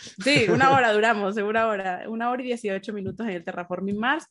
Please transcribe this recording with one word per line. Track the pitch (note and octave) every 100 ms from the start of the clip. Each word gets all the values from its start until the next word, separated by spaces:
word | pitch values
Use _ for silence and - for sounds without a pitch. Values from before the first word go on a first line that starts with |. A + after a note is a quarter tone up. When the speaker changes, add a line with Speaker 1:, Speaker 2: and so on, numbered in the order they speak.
| - -
Speaker 1:
Sí, | A3+ C#4+ G#3
una | A#3+ C4+
Speaker 2:
<laughs> | C4+
Speaker 1:
hora | A#3
duramos, | G#3+ A3+ G#3 G3 G#3+
en |
una | G3+ A3+ A3+
hora, | G3+ F#3+ F3+ -
una | A3+ A#3+
hora | B3
y | B3+
dieciocho | A#3+ G#3 F#3+ G3
minutos | G#3 F#3+ F#3 A3+
en |
el | F3+
Terraforming | F3 F3+ F3 F3+ G3 G#3
Mars, | A#3+ D#4 -